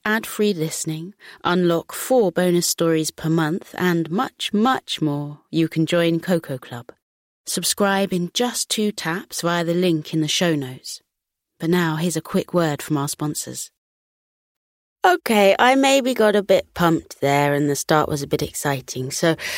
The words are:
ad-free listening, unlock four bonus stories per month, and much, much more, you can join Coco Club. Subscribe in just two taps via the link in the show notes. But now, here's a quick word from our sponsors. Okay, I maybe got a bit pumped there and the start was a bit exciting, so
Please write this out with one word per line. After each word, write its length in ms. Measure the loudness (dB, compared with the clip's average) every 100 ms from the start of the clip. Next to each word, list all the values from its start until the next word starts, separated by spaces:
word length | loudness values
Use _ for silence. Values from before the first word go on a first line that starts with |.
ad-free 520 | -2 -2 -2 -2 0
listening, 600 | 0 -4 -6 -6 -8 -10 -16 -20 -8
unlock 480 | -2 2 2 0 -4
four 400 | -8 0 2 2
bonus 340 | 2 2 2 0
stories 440 | 0 0 0 -2
per 180 | -4 -2
month, 460 | 0 0 -4 -8 -4
and 340 | 0 0 -2
much, 440 | -4 -4 -6 -4
much 480 | 0 2 0 -4 -4
more, 380 | -4 -4 -6 -12 _
you 180 | -2 0
can 160 | 0
join 360 | 0 2 2 0
Coco 360 | 0 -2 -2 -10
Club. 340 | -10 -14 -16 -20 _ _ _ _
Subscribe 720 | -8 -4 -2 0 2 2 0
in 160 | -2 -2
just 380 | -2 -4 -4 -4
two 220 | -2 -2
taps 500 | -2 -6 -6 -8 -6
via 200 | -2 0
the 120 | 0
link 400 | 0 2 0 0
in 80 | -2
the 40 | 0
show 280 | 0 0
notes. 480 | 0 -4 -12 -14 -16 _ _ _ _ _ -6
But 80 | 0
now, 280 | 2 2 0
here's 200 | -2 -4
a 60 |
quick 320 | -4 -4 0
word 260 | 0 0 -2
from 160 | -2 -2
our 120 | -2
sponsors. 600 | -4 -6 -6 -8 -10 -14 _ _ _ _ _ _ _ _ _ _ _ _ _
Okay, 500 | 2 2 2 4 6 6
I 160 | 4
maybe 400 | 4 4 4 2
got 200 | 2 4
a 80 | 4
bit 300 | 4 2 2
pumped 480 | 0 2 2 -2 -4
there 320 | 0 2 2
and 160 | 2 0
the 80 | 0
start 320 | 2 2 2
was 140 | -2
a 40 | -4
bit 140 | -4
exciting, 720 | -4 -4 -4 -4 -6 -8 -8
so 260 | -2 0 0 -4